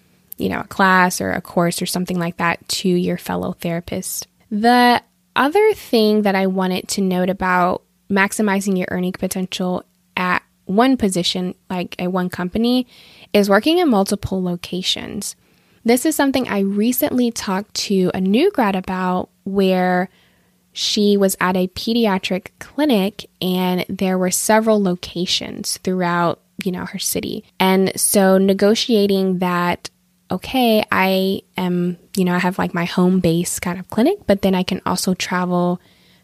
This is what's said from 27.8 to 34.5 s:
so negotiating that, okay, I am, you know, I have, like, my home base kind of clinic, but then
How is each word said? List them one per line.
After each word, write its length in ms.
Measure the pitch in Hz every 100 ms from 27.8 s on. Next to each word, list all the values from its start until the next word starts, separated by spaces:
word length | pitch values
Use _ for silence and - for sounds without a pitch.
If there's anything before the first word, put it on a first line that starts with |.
| 190 -
so 380 | - 208 190 190
negotiating 1040 | 196 196 202 226 - 220 202 196 190 180
that, 500 | 180 175 175 - - - _ _ _
okay, 520 | 185 - 269 240 220 -
I 520 | 196 190 190 190 196 - -
am, 420 | 180 180 175 175 _ -
you 80 |
know, 100 | 180
I 40 | 180
have, 200 | 180 185
like, 140 | 180
my 140 | 175 170
home 340 | - 180 185
base 400 | 175 170 180 -
kind 180 | 185 180
of 120 | 180
clinic, 300 | - 269 403 -
but 160 | 196
then 120 | 196